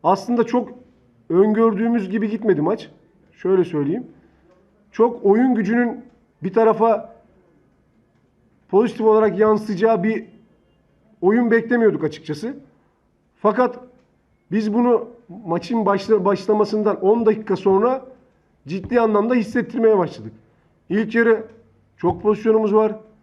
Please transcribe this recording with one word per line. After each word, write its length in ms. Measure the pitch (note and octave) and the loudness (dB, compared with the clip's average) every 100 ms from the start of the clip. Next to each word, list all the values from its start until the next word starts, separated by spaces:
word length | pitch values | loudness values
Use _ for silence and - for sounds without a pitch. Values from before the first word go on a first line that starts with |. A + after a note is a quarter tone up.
Aslında 420 | D#3 F#3+ - A#3+ | 0 -2 -2 -2
çok 240 | A#3 - - - _ _ _ _ _ | 0 -2 -4 -14 _ _ _ _ _
öngördüğümüz 800 | E3+ G#3+ G#3+ A3+ G3 A3+ A#3 F#3+ | 2 2 4 2 2 -2 -2 -2
gibi 200 | G#3 G#3 | -4 -4
gitmedi 300 | G#3+ A3 E3 | -4 -2 0
maç. 300 | D#3 A3 - _ _ _ _ | 0 -4 -8 _ _ _ _
Şöyle 320 | _ F#3 F#3+ | _ -2 0
söyleyeyim. 420 | F3 D3+ C#3+ G3+ B3+ - _ _ _ _ _ _ _ | 0 -2 -4 -4 -8 -20 _ _ _ _ _ _ _
Çok 320 | - A#3 A#3 | 0 0 2
oyun 300 | G3+ G#3+ C4 | 2 4 2
gücünün 500 | A#3 G3 A#3 A#3+ - - _ _ _ | 0 0 0 -2 -4 -16 _ _ _
bir 100 | F#3 | -4
tarafa 640 | G#3 A3+ G#3+ A3+ G#3+ - - _ _ _ _ _ _ _ _ _ _ _ _ _ _ _ | 2 2 2 2 0 -4 -20 _ _ _ _ _ _ _ _ _ _ _ _ _ _ _
pozitif 320 | F#3+ A#3+ - | 0 0 0
olarak 380 | A3 G#3+ G#3+ F3+ | 2 4 2 2
yansıyacağı 640 | G#3+ G#3+ G#3+ F#3 A3 A3 | 2 2 -2 -2 0 2
bir 240 | G#3 A3 - - _ _ _ _ _ _ _ _ | 0 -4 -8 -20 _ _ _ _ _ _ _ _
oyun 300 | F3+ A3+ A#3+ | 0 2 2
beklemiyorduk 540 | A3+ A3+ A#3+ A3 D3+ | 0 2 2 2 2
açıkçası. 520 | D#3 - - D3 A3+ C#4+ - _ _ _ _ _ _ _ | -6 -8 -12 -10 -8 -12 -18 _ _ _ _ _ _ _
Fakat 420 | G#3 G#3+ B3 - - _ _ _ _ _ _ | -2 0 -2 -2 -20 _ _ _ _ _ _
biz 240 | G3+ G#3+ | -4 -2
bunu 340 | G#3+ A#3+ A3+ - - _ | 0 2 0 -2 -18 _
maçın 580 | F3+ G#3+ E3+ - A#3 G3+ | -18 -6 -6 -4 -2 0
başla-, 380 | G3 G3 G#3+ | -2 0 0
başlamasından 760 | F#3 F#3+ - G#3+ G#3 G#3+ G#3 G3 | 2 -2 -2 0 0 0 -2 0
on 260 | F#3+ A3+ A3 | 0 2 2
dakika 300 | G#3+ G#3+ F#3 | 0 -2 -2
sonra 480 | G3+ F#3+ A#3 C4 C4 - _ _ _ _ - | 2 2 2 -2 -8 -20 _ _ _ _ -12
ciddi 340 | F#3 F#3 A#3+ | -12 -2 0
anlamda 340 | A3+ G#3 A3 | 2 0 0
hissettirmeye 640 | B3 G#3+ B3 A3 - A3+ G#3+ | 0 0 -4 -4 0 2 2
başladık. 340 | D#3+ - A2 - _ _ _ _ _ | 0 -6 -18 -18 _ _ _ _ _
İlk 260 | G3 A3 | -4 -2
yarı 320 | A#3 A#3 G#3+ - - _ _ _ _ | 2 2 2 -2 -20 _ _ _ _
çok 260 | F3 F3+ | -4 -2
pozisyonumuz 520 | G#3 G#3+ A3+ A3 G#3+ | -2 0 2 2 2
var. 260 | G#3+ A3 G#3+ - _ | 2 0 -4 -16 _